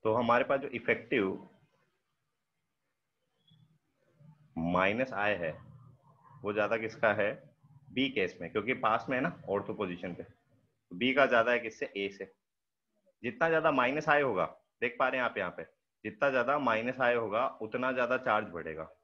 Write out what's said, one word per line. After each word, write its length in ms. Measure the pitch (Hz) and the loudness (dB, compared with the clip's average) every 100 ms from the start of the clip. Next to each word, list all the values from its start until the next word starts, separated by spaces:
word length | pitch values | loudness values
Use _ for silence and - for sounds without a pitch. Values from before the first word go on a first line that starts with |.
| 110 | 0
तो 80 | |
हमारे 300 | 110 117 120 | 0 4 4
पास 160 | 131 139 | 4 -2
जो 80 | 139 | -2
effective 800 | 117 - 113 - 135 95 92 - _ _ _ _ _ _ _ _ _ _ _ _ _ _ _ _ _ _ _ _ _ _ _ _ _ _ _ - - _ - | -6 0 -2 0 0 0 -2 -10 _ _ _ _ _ _ _ _ _ _ _ _ _ _ _ _ _ _ _ _ _ _ _ _ _ _ _ -20 -20 _ -4
minus 520 | 82 90 95 110 131 | 0 4 4 2 -2
I 260 | 98 104 98 | 0 0 0
है, 140 | 82 - - - - - _ _ - - | -4 -8 -16 -20 -20 -20 _ _ -20 -10
वो 120 | 101 | -4
ज्यादा 240 | 104 104 113 | 0 0 0
किसका 360 | 110 - 113 | -4 0 2
है? 420 | 104 101 131 - _ _ - - | 4 0 -2 -12 _ _ -20 -10
B 180 | - 135 | -2 -2
case 280 | 127 92 - | 0 -2 -4
में, 100 | 85 | -6
क्योंकि 220 | 101 104 | -4 -4
पास 320 | 127 110 113 - | -2 0 0 0
में 80 | 127 | -2
है 60 | |
ना 180 | 156 - - | -2 -6 -4
ortho 240 | 98 98 | -4 -4
position 400 | 104 98 87 95 | -6 -6 -6 -8
पे। 120 | 87 90 _ _ _ _ _ _ | -10 -14 _ _ _ _ _ _
बी 200 | 90 123 | -2 0
का 120 | 131 135 | 4 4
ज्यादा 260 | 120 113 | 6 4
है 80 | 120 | 0
किससे? 340 | 117 - - 101 | -2 -8 -10 -6
ए 120 | 98 | -6
से। 240 | 98 98 _ _ _ _ _ _ _ _ _ | -6 -14 _ _ _ _ _ _ _ _ _
जितना 260 | 120 117 165 | -10 -2 0
ज्यादा 220 | 160 156 | 2 2
minus 340 | 139 123 143 151 | 2 2 0 2
I 180 | 147 | 2
होगा, 220 | 139 95 78 - _ _ | 2 0 -2 -4 _ _
देख 140 | 120 120 | -4 0
पा 100 | 131 | 0
रहे 120 | 131 | 2
हैं 40 | 120 | -2
आप 120 | 110 | -2
यहाँ 140 | 90 | -6
पे, 120 | 82 80 _ _ _ | -6 -14 _ _ _
जितना 260 | 107 107 143 | -12 0 2
ज्यादा 300 | 131 120 147 | 2 2 2
minus 360 | 131 110 120 127 | 2 0 0 0
I 200 | 123 120 | 2 2
होगा, 320 | 113 107 131 | 0 -2 -2
उतना 440 | - 107 123 127 | -4 -8 -4 -2
ज्यादा 260 | 127 120 127 | 0 0 0
charge 300 | 127 107 104 | 2 0 0
बढ़ेगा। 360 | 85 80 78 80 - | -8 -8 -10 -12 -16